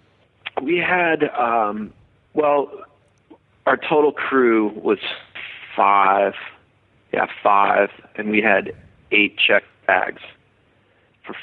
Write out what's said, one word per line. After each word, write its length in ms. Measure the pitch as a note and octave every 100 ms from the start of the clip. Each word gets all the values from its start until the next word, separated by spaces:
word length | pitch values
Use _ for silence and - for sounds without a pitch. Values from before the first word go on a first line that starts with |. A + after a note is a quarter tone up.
| _ _ _ _ - -
We 180 | C3 F3
had, 500 | D#3+ F3+ E3+ D#3 D3 -
um, 540 | A#2+ A#2 G#2+ G#2+ G#2 _ _ _ _
well, 360 | D3+ D3 C#3+ - - - _ _ _ _ - _ _ -
our 120 | B2+
total 340 | - D3+ D3
crew 600 | - - C3+ A#2+ A2 G#2+ G#2+
was 240 | - G2 - - - - - - - -
five. 560 | G2+ G2+ F#2+ G2+ G2 - - - _ _ _ _ _
Yeah, 140 | G#2 F#2+ -
five, 500 | G#2 G2+ G2 G2 G2+ - - -
and 140 | G#2+
we 120 | G#2+
had 320 | G#2+ G2 G2 - - _ -
eight 260 | G#2+ G2+ -
check 260 | - G#2 - _ -
bags 340 | F#2 - - - - _ _ _ _ _ _ _ _
for 100 | - -